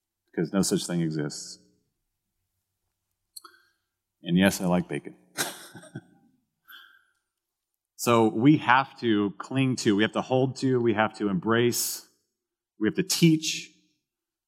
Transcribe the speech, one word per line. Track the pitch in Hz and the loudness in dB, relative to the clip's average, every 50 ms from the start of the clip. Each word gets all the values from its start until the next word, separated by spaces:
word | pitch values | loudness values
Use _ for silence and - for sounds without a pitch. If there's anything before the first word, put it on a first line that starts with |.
| _ _ _ _ _ _ | _ _ _ _ _ _
because | - 92 82 73 | -6 -6 -4 -2
no | 101 98 | -2 -2
such | 92 - 101 85 - | -2 0 -2 -4 -4
thing | - 85 85 | -4 -4 -4
exists. | 82 78 78 78 73 73 - - - - - - _ _ _ _ _ _ _ _ _ _ _ _ _ _ _ _ _ _ _ _ _ _ _ _ _ _ _ _ _ _ _ _ _ _ - - - - _ _ _ _ _ _ _ _ _ _ _ _ _ _ | -4 -4 -4 -6 -6 -6 -8 -12 -16 -16 -18 -20 _ _ _ _ _ _ _ _ _ _ _ _ _ _ _ _ _ _ _ _ _ _ _ _ _ _ _ _ _ _ _ _ _ _ -20 -20 -20 -20 _ _ _ _ _ _ _ _ _ _ _ _ _ _
And | - 87 87 92 | -4 0 2 4
yes, | 98 95 92 - | 4 2 2 0
I | 98 | -2
like | 87 87 90 85 - | -2 -2 -2 -2 -4
bacon. | 76 71 - - - _ _ _ - | -8 -10 -10 -12 -20 _ _ _ -8
<laughs> | - - - - - - - - 1077 1077 1077 1077 1077 1077 1077 807 807 784 _ _ _ _ _ _ _ _ _ - - - _ _ _ _ _ _ _ _ _ _ _ _ _ _ _ _ _ _ _ _ _ _ | -8 -8 -8 -10 -18 -20 -20 -20 -20 -20 -20 -20 -20 -20 _ _ _ _ _ _ _ _ _ _ _ _ _ -20 -20 -20 _ _ _ _ _ _ _ _ _ _ _ _ _ _ _ _ _ _ _ _ _ _
So | - - 120 117 113 113 | -4 0 2 4 4 4
we | 110 - 110 123 147 156 | 2 2 2 4 4 4
have | - - 120 123 135 135 - - - | 4 4 4 4 4 2 -2 -6 -4
to | 123 117 104 104 101 98 - - | 0 0 2 2 0 -2 -4 -8
cling | - - - 165 131 127 117 | -10 -6 -2 -2 0 0 -2
to, | - - 117 98 | 0 0 2 2
we | 101 | 2
have | 110 107 - | 2 0 0
to | 104 | -4
hold | - - 131 131 131 131 - | -4 0 0 0 0 0 -2
to, | - 135 131 127 120 | -2 -2 0 0 2
we | 117 117 101 | 2 2 2
have | 104 110 104 - - | 2 0 0 -2 -4
to | 104 101 | -4 -2
embrace, | 95 85 92 110 113 117 123 120 107 - - - - - - _ _ _ _ _ _ _ _ _ _ _ _ _ _ - | -2 -2 -2 0 0 2 2 0 0 -2 -6 -6 -8 -12 -14 _ _ _ _ _ _ _ _ _ _ _ _ _ _ -4
we | 107 104 | -4 -2
have | - | -2
to | 95 90 | -2 -4
teach | - - - 170 165 156 156 - - - - - - _ _ _ _ _ _ _ _ _ _ _ _ _ _ _ | -2 0 2 4 4 4 2 -2 -4 -8 -8 -12 -16 _ _ _ _ _ _ _ _ _ _ _ _ _ _ _